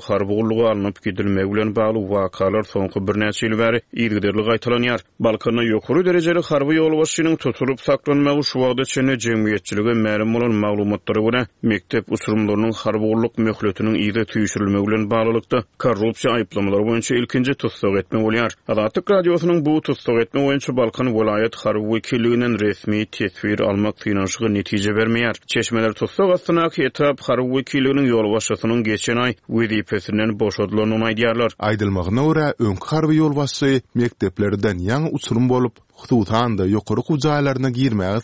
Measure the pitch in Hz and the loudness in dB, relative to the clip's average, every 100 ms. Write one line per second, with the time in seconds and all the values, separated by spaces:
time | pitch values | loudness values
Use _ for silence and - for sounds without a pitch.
0 | - 101 98 104 110 113 113 104 101 - | 0 -2 0 0 0 2 2 2 -2 -4
1 | 107 95 101 95 98 107 107 107 110 110 | -6 -2 0 0 0 0 0 0 0 0
2 | 95 101 95 - 95 107 107 104 95 104 | 0 0 -2 0 0 0 -2 -2 -2 -2
3 | 98 104 107 - 113 110 113 117 - 117 | -2 0 -2 -2 -2 0 0 0 -4 -4
4 | 117 104 101 104 107 113 117 120 123 113 | -2 0 0 0 0 0 0 0 0 -4
5 | - - 113 110 120 117 117 110 - 147 | -6 -2 0 0 -2 0 0 0 0 0
6 | 180 180 165 170 - 147 139 160 160 156 | 2 2 2 0 0 0 2 2 2 2
7 | 160 - 160 156 131 - 127 131 - 143 | 0 0 0 0 -2 -2 -2 -2 0 0
8 | - 143 143 143 135 127 127 123 135 135 | 2 2 2 2 0 0 0 0 -2 0
9 | 131 127 117 110 107 104 - 104 110 117 | 0 0 0 0 0 0 -2 -2 0 2
10 | 110 107 110 117 120 107 104 104 101 104 | 2 0 0 0 0 0 0 0 0 -2
11 | - 107 113 120 117 _ 120 104 - 117 | -2 0 2 0 -2 _ -2 -2 -2 -4
12 | - 110 - 107 104 104 113 110 113 107 | -2 -4 -2 0 0 0 0 -2 -2 -2
13 | 110 110 117 - 110 101 104 - 107 98 | 0 0 0 0 -2 -2 -4 -2 -2 0
14 | 104 110 107 110 101 - 101 101 101 110 | 0 -2 -2 -2 -2 0 0 2 2 0
15 | 104 113 113 113 - 123 - - 131 101 | 0 0 0 -2 -2 -4 -4 -2 -2 0
16 | 110 110 131 117 101 101 101 98 110 117 | 0 0 0 0 -2 -2 0 2 2 0
17 | - 123 123 127 127 135 113 - 104 98 | 0 -2 0 0 0 -2 -6 -2 0 0
18 | 92 113 110 113 113 - - 107 107 - | 0 0 2 2 0 -4 -4 -2 -2 -2
19 | - 196 175 170 170 170 147 156 151 135 | 0 2 2 2 2 0 2 0 -2 -4
20 | - 117 117 139 139 139 - 127 117 - | 0 0 0 0 0 0 -2 0 0 0
21 | 127 110 107 104 113 - 110 104 107 113 | 0 2 2 2 -2 -2 -2 -2 0 -2
22 | - 123 117 120 120 104 104 95 - 107 | -2 0 2 2 2 0 0 -2 -2 -2
23 | 107 - 101 - 104 104 101 101 104 - | -2 -4 -6 -4 -2 0 0 0 0 -2
24 | 107 101 95 - 110 101 95 107 104 104 | -2 -2 -2 -2 -2 0 -2 -2 0 0
25 | 113 117 120 101 - 123 110 113 110 - | 0 0 -2 -4 -4 -4 -2 0 0 -2
26 | 110 - 196 180 - 170 165 170 131 - | -4 0 2 2 0 0 0 -2 -2 0
27 | 147 131 - 127 127 131 127 143 131 139 | 0 0 -2 0 0 -2 -2 0 2 2
28 | 131 117 104 107 - 107 113 120 110 104 | 2 2 2 0 0 -2 0 0 0 -2
29 | - 117 123 - - 113 110 107 101 104 | 0 0 0 -4 -4 -2 0 -2 -2 -4
30 | - 104 110 104 104 - 101 107 107 110 | -2 -2 0 0 -2 -2 -2 0 0 0
31 | 113 110 117 117 117 - 107 107 104 95 | 0 0 0 0 -2 -2 -2 0 0 0
32 | 87 117 151 160 147 - 113 98 - 156 | 0 0 2 2 0 0 -2 -2 -2 0
33 | 156 156 156 143 139 - 139 131 - 120 | 2 2 2 0 -4 0 2 2 0 -2
34 | 120 - 98 - 101 104 107 92 92 135 | -2 0 -2 0 -2 0 0 0 -2 -2
35 | 160 143 - 113 127 127 123 - _ - | -2 -4 -2 0 2 2 0 -4 _ -14
36 | - 123 95 110 120 101 95 104 - 107 | 0 0 2 0 0 0 0 0 0 -2
37 | - 151 151 147 139 127 131 123 135 107 | -2 0 0 2 0 0 -2 0 0 0
38 | 95 107 | 0 -2